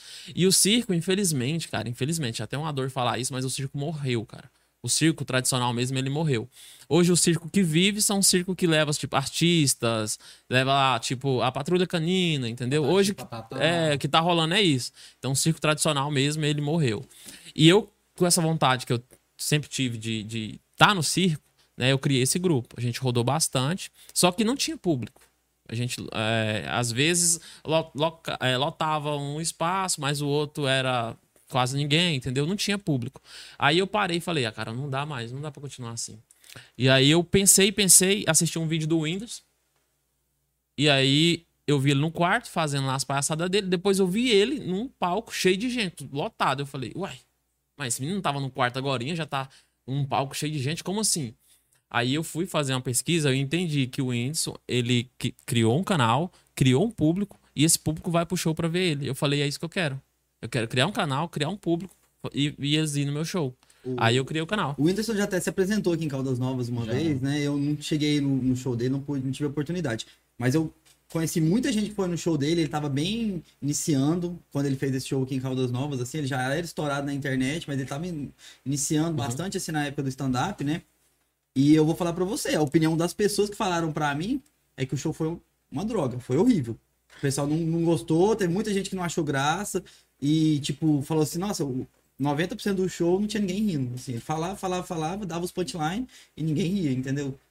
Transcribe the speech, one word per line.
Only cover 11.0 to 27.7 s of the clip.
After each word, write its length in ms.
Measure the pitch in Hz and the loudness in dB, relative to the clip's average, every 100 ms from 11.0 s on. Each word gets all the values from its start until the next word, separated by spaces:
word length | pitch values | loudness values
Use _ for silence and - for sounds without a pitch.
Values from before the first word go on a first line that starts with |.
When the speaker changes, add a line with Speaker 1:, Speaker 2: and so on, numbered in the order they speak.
| - 127 143 127 | -2 -4 0 0
Speaker 1:
a 120 | 120 | 0
Patrulha 340 | 135 135 180 180 | -2 0 0 0
Canina, 640 | 170 160 185 175 147 117 | -2 0 0 2 0 -2
entendeu? 340 | 120 123 147 | -4 -2 0
Speaker 2:
Patati 140 | 120 185 | 2 4
Speaker 1:
Hoje, 160 | 202 | 2
Speaker 2:
Patatá. 500 | 196 - 113 - 131 | -2 -10 -14 -10 -2
Speaker 1:
é, 300 | 156 170 160 | 0 2 2
o 40 | 143 | 0
que 80 | 143 | 2
tá 100 | 160 | 2
rolando 360 | 170 170 160 | 4 2 2
é 60 | 196 | 4
isso. 300 | 190 131 - - - _ | 4 2 -2 -12 -20 _
Então 100 | 123 | -4
o 60 | 139 | 0
circo 240 | 160 160 | 0 2
tradicional 500 | 156 151 165 143 143 | 0 2 0 0 0
mesmo, 340 | 143 143 151 | 2 0 0
ele 160 | 147 147 | -2 -2
morreu. 440 | 147 170 135 104 - - - - - | -2 0 0 0 -6 -18 -20 -20 -10
E 140 | - 160 | 6 8
eu, 200 | 196 - _ _ - | 8 4 _ _ -2
com 80 | 175 | 2
essa 160 | 170 | 4
vontade 420 | 160 160 139 127 | 2 2 2 2
que 80 | - | 0
eu 80 | 123 - - _ - | -4 -4 -20 _ -10
sempre 300 | - 147 - | -2 -2 -2
tive 260 | - 127 117 | -4 -4 -4
de, 280 | 113 110 | -4 -6
de 360 | 107 113 107 - _ - | -6 -6 -8 -10 _ 4
tá 160 | 160 | 4
no 100 | 196 | 4
circo, 400 | 143 - 185 151 - _ _ - | 0 2 2 0 -6 _ _ -2
né, 140 | 127 | 2
eu 60 | 135 | 2
criei 240 | 151 135 | 2 2
esse 180 | 131 180 | 2 0
grupo. 340 | 180 139 113 - | 0 0 -2 -6
A 40 | |
gente 180 | 120 117 | -6 -2
rodou 220 | 127 120 | -2 0
bastante, 640 | 120 151 - 135 131 190 - - - | 0 0 -2 -2 -2 -4 -8 -18 -8
só 200 | - 180 | 2 2
que 100 | - | 4
não 140 | 220 277 | 0 0
tinha 200 | - 320 | -4 -4
público. 440 | 185 139 113 - _ _ _ _ - | -2 -2 -4 -12 _ _ _ _ -10
A 80 | 117 | -6
gente, 200 | 123 - 87 | -4 -6 -8
é, 540 | - 110 113 107 107 69 | -4 0 0 0 -2 -2
às 220 | 92 120 | -2 -2
vezes, 500 | 117 151 175 170 - - - | 0 2 2 0 -2 -6 -14
lo-, 260 | - | -2